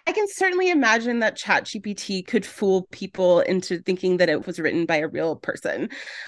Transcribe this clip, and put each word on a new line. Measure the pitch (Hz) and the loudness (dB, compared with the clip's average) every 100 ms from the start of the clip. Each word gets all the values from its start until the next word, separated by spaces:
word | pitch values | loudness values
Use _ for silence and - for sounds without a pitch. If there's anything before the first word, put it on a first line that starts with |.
| - | -4
I | |
can | 349 415 | -2 -2
certainly | - 381 359 370 | 0 0 2 2
imagine | 330 233 226 233 240 | 4 4 2 2 0
that | 220 - | 0 -2
Chat | - 180 | 0 0
G | - 214 | 0 -8
P | 208 | -8
T | 202 - 190 | -8 -6 -6
could | - 226 - | -2 -2 -2
fool | - 196 190 180 | -2 2 2 0
people | - 190 - 185 175 | -10 -10 0 4 4
into | - 185 180 175 | 4 0 -2 -4
thinking | - 180 185 180 | -2 -2 0 2
that | 175 | 2
it | 151 - | 2 -2
was | 170 | -4
written | 156 147 170 | -2 0 0
by | 160 | 0
a | 156 | -2
real | - 160 151 | -2 -4 -4
person. | - - - - 233 - - - | -8 -6 -6 -4 -6 -8 -14 -14